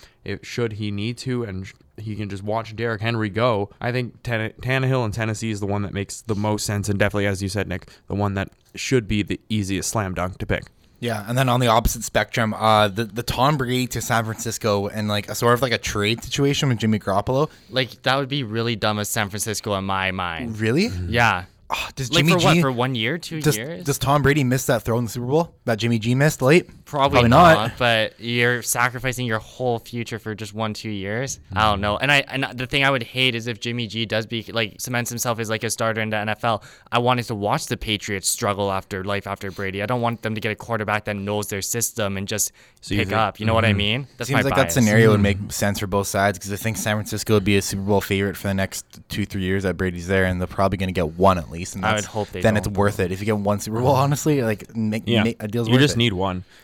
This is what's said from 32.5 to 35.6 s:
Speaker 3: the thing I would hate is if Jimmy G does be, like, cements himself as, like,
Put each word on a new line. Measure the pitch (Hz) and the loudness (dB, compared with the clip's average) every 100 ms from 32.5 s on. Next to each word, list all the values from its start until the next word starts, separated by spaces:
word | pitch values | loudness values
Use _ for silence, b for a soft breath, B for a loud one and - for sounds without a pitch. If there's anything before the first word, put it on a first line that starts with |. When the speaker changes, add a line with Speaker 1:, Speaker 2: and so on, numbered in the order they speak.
| 123 | -6
Speaker 3:
the | 127 | -2
thing | 143 | 2
I | 139 | 2
would | 131 | 2
hate | 113 127 131 117 | -2 0 0 0
is | 117 | -4
if | 104 | -6
Jimmy | 120 120 110 | -6 -4 -4
G | 110 110 | -4 -2
does | 110 110 | -2 -2
be, | 117 104 | -6 -4
like, | 113 107 - | -4 -4 -6
cements | 123 120 113 | -4 -4 -2
himself | 117 123 110 | -4 -4 -2
as, | 110 | -2
like, | 110 | -2